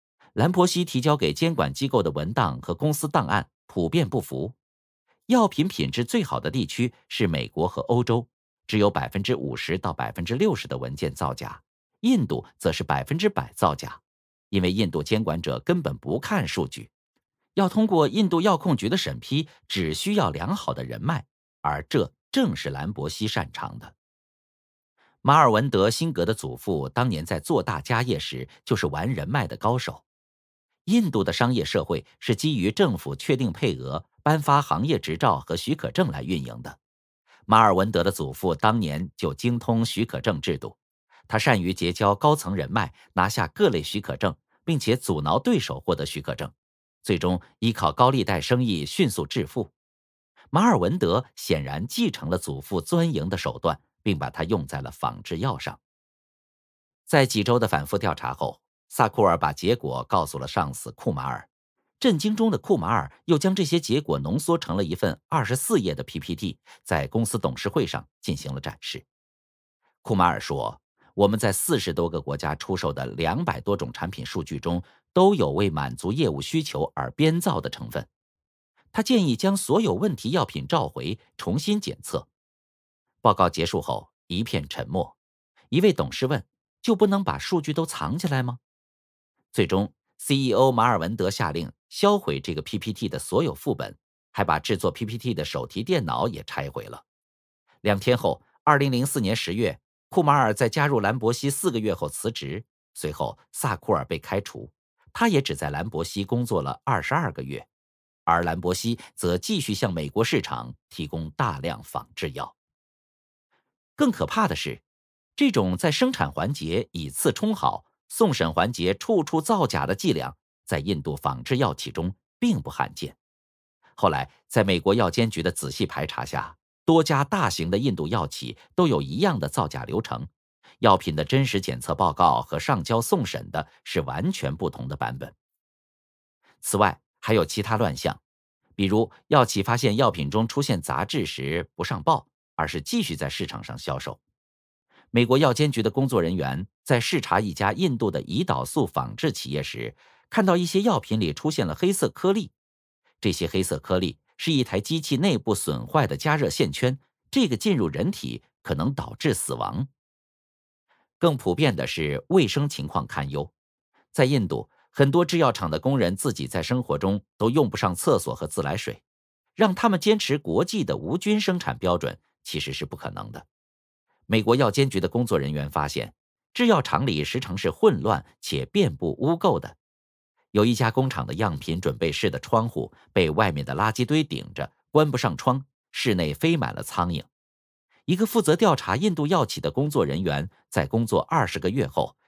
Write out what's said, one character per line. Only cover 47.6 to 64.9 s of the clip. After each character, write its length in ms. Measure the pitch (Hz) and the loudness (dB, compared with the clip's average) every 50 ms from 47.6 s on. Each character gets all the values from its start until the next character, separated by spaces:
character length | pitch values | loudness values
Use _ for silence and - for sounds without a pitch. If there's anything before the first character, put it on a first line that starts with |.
依 120 | 110 117 110 | -2 -2 0
靠 200 | - 92 76 78 | 0 0 -2 4
高 180 | - 123 131 | 4 4 4
利 140 | 139 127 98 | 4 2 0
贷 160 | - 98 82 | 0 0 -2
生 240 | - - 123 123 127 | 0 2 2 2 2
意 200 | 113 95 78 71 | 2 0 0 -2
迅 240 | - - - 180 117 | -4 0 0 0 2
速 160 | - - 76 | 0 -2 -4
致 220 | 69 - 127 76 | -4 -2 -4 -4
富。 260 | 76 - 123 104 - _ _ _ _ _ _ _ _ _ _ _ _ _ _ _ _ | -4 -4 -6 -6 -6 _ _ _ _ _ _ _ _ _ _ _ _ _ _ _ _
马 140 | - 165 214 | 2 4 4
尔 120 | 247 190 | 4 4
文 220 | - 90 98 160 185 | 4 2 2 2 2
德 260 | - 82 90 123 - - _ | 2 2 2 0 0 -4 _
显 260 | - - - 82 76 69 | -14 -4 -2 -2 -2 -2
然 240 | 67 71 78 101 | -4 -6 -6 -6
继 240 | 139 - 233 233 - | -6 -2 -2 -2 -2
承 180 | - - 73 78 | -2 -4 -4 -4
了 80 | 92 | -4
祖 240 | 87 - 80 69 67 | -2 -4 -6 -8 -8
父 200 | 69 - 98 87 | -8 -4 -4 -4
钻 340 | 78 - 175 170 170 165 131 | -2 0 0 2 2 2 0
营 140 | 76 76 92 | -2 -2 -2
的 100 | 95 85 | -4 -4
手 180 | - - - - | -4 -6 -6 -2
段， 200 | - 82 76 - _ _ _ _ _ | -2 -2 -2 -2 _ _ _ _ _
并 160 | 110 95 71 | -2 -2 -2
把 100 | 69 64 | -2 -6
它 140 | - - 80 | -6 -6 -2
用 240 | 85 110 90 71 | -2 -2 -2 -2
在 140 | - 78 71 | -4 -8 -10
了 100 | 65 64 | -10 -10
仿 320 | - - - 60 - - - | -8 -6 -6 -6 -6 -6 -8
制 160 | - 85 82 | -8 -6 -4
药 180 | 110 135 98 | -4 -4 -4
上。 220 | - - - - - _ _ _ _ _ _ _ _ _ _ _ _ _ _ _ _ _ _ _ _ _ _ _ _ _ | -4 -8 -10 -10 -12 _ _ _ _ _ _ _ _ _ _ _ _ _ _ _ _ _ _ _ _ _ _ _ _ _
在 200 | - - 147 131 | 2 4 4 4
几 200 | 117 - 107 98 | 4 2 0 2
周 120 | 123 120 | 4 4
的 120 | 123 117 98 | 4 4 2
反 180 | 82 73 73 | 0 -2 -2
复 100 | - - | -2 -2
调 180 | 95 113 95 73 | -2 0 -2 -2
查 200 | - - 62 69 | -2 -4 -8 -6
后， 260 | - 73 - - - _ _ _ _ _ _ | -6 -6 -8 -8 -10 _ _ _ _ _ _
萨 200 | - - 120 104 | 0 2 2 2
库 140 | - - 104 | 4 4 4
尔 160 | 90 85 78 | 4 4 4
把 160 | 82 76 76 | 2 0 -2
结 200 | - 85 98 120 | 0 0 0 0
果 300 | - - 69 64 64 - | 0 0 -4 -6 -6 -4
告 220 | - 110 92 78 | 0 0 0 0
诉 120 | 76 - 67 | -2 -4 -8
了 80 | 65 | -8
上 280 | 73 - 101 82 71 65 | -4 -2 -2 -2 -2 -4
司 180 | - - - - | -8 -12 -14 -14
库 180 | - - 78 | -6 -4 -4
马 140 | 76 67 65 | -4 -2 -4
尔。 220 | 65 64 - - _ _ _ _ _ _ _ _ _ _ _ | -6 -6 -8 -10 _ _ _ _ _ _ _ _ _ _ _
震 200 | - 254 185 147 | 2 4 4 4
惊 180 | - 214 214 | 2 0 2
中 140 | 226 226 226 | 2 2 2
的 80 | 180 - | 2 0
库 180 | - - 196 | 2 2 2
马 120 | - 78 90 | 2 2 2
尔 220 | 117 98 71 69 - _ _ | 0 0 0 -2 -8 _ _
又 140 | - 170 - | 2 2 4
将 160 | - 190 190 | 4 2 2
这 100 | 190 175 | 2 2
些 160 | 135 165 170 | 2 2 0
结 200 | - - 117 147 | 2 2 0 0
果 180 | 147 - 147 139 | 0 0 -2 -2
浓 200 | - 80 101 135 | -2 -2 -2 0
缩 200 | - - 170 165 | 2 2 2 0
成 180 | - - 85 | 0 -2 -2
了 80 | 98 98 | -2 0
一 100 | 76 | -2